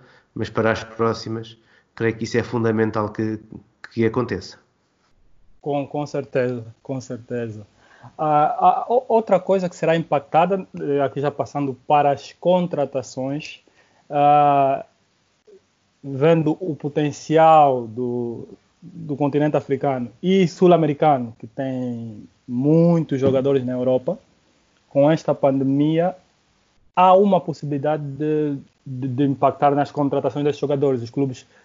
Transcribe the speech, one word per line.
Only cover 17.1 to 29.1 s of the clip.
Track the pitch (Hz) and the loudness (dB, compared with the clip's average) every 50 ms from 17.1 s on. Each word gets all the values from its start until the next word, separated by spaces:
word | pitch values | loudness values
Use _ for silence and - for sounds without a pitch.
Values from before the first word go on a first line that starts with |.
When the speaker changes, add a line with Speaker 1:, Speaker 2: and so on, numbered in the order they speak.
| 139 - - - 156 160 160 160 160 156 147 139 127 123 117 | -4 -8 -6 0 4 6 6 8 8 8 6 6 4 0 -4
Speaker 2:
do, | 110 107 123 127 120 120 120 120 117 117 123 - - - _ _ _ _ _ | -6 -8 -6 -6 -4 -4 -4 -6 -6 -8 -10 -14 -18 -20 _ _ _ _ _
do | 170 - - 170 165 147 143 | -20 -20 -16 -14 -10 -10 -4
continente | 123 147 139 139 147 147 151 151 | -2 -2 0 0 0 0 0 0
africano | 139 - - 139 127 143 143 131 127 120 113 - - | -2 -2 -2 -4 -2 -2 -4 -4 -4 -6 -10 -10 -6
e | - 180 190 196 180 160 | 0 2 2 4 2 2
sul-americano, | - - 185 175 175 165 160 139 139 - 165 151 143 127 120 113 113 - | 2 2 4 6 6 6 4 0 0 2 2 2 2 2 -2 -8 -10 -16
que | 123 | -20
tem | 113 - - 135 131 131 127 127 123 120 117 113 113 107 104 - - _ _ _ - | -16 -10 -8 -6 -6 -6 -6 -6 -6 -8 -8 -10 -12 -14 -16 -20 -20 _ _ _ -8
muitos | 123 123 135 147 160 165 170 170 170 165 151 - 143 127 | -6 -2 2 4 4 4 6 4 4 2 0 -2 -4 0
jogadores | 135 135 131 131 127 143 139 135 123 | 0 2 2 2 2 2 0 0 0
na | 127 | -2
Europa, | 127 127 123 127 131 127 - - 196 - _ _ _ _ _ _ _ _ _ _ _ _ _ _ | -4 -2 0 0 0 0 0 -4 -8 -8 _ _ _ _ _ _ _ _ _ _ _ _ _ _
com | - 139 143 151 | 0 4 4 4
esta | 165 160 - 160 143 | 4 2 0 -2 -2
pandemia, | - - 139 135 135 131 135 135 143 147 156 160 165 175 185 - - _ _ _ _ _ _ _ _ _ _ _ _ _ _ - | 2 2 2 2 2 0 0 0 2 2 2 2 0 0 -2 -4 -8 _ _ _ _ _ _ _ _ _ _ _ _ _ _ 2
há | 180 185 190 185 | 4 6 6 8
uma | 190 208 202 185 170 | 6 6 4 2 2
possibilidade | - 170 143 - 156 143 143 139 135 151 156 156 | 0 -2 -10 -8 -6 -6 -6 -4 -2 -2 -2 -2
de, | 147 139 135 139 151 151 151 151 151 147 143 135 - _ _ _ - | -4 -8 -8 -6 -4 -2 0 0 0 -2 -4 -6 -10 _ _ _ -14
de, | 139 127 127 135 | -12 -10 -8 -6
de | 135 | -6